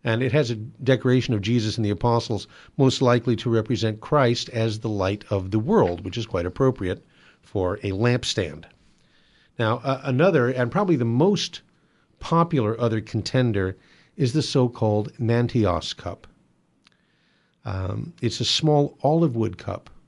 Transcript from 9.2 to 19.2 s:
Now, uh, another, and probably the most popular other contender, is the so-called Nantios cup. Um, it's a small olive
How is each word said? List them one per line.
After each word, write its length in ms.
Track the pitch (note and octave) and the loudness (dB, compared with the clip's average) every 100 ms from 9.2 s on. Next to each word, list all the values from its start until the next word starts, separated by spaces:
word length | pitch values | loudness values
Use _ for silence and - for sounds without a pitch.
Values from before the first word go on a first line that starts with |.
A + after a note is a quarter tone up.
| _ _ _ - | _ _ _ -4
Now, 160 | A2 B2 | -2 -2
uh, 160 | C#3+ C3 | -4 -4
another, 460 | C#3+ B2+ F3+ D#3 A#2+ | -2 2 4 4 2
and 240 | C3 A#2+ | 0 -2
probably 240 | F#3 G3+ D3 | 0 0 2
the 80 | |
most 580 | A#2 A#2+ F3+ G#3 - - _ _ _ _ _ _ | 2 2 2 2 -4 -10 _ _ _ _ _ _
popular 600 | - E3 E3+ C#3+ G#2+ A2+ | 0 0 2 2 0 0
other 200 | A#2+ A2 | 0 -2
contender, 760 | A2 A2+ - C3 B2 G2+ F#2 F#2 _ _ _ - | -2 -6 -2 0 2 2 -2 -4 _ _ _ -2
is 160 | B2+ | 0
the 100 | D3+ | 0
so-called 720 | D3+ C#3+ B2 - A2 G#2+ G#2 - | 0 2 2 2 0 0 -2 -4
Nantios 800 | A2+ A#2 A#2+ B2 G2+ E2+ - - | 0 0 0 2 2 0 -4 -10
cup. 300 | - - - _ _ _ _ _ _ _ _ _ _ _ _ _ | -12 -12 -18 _ _ _ _ _ _ _ _ _ _ _ _ _
Um, 480 | - F#2+ F#2+ G#2+ E3 - | -8 -6 -4 -6 -8 -6
it's 200 | A#2+ - | -6 -2
a 40 | |
small 540 | A#2+ - D#3 D3 C#3+ - | -2 0 2 2 2 -2
olive 340 | C#3 E3 | 0 2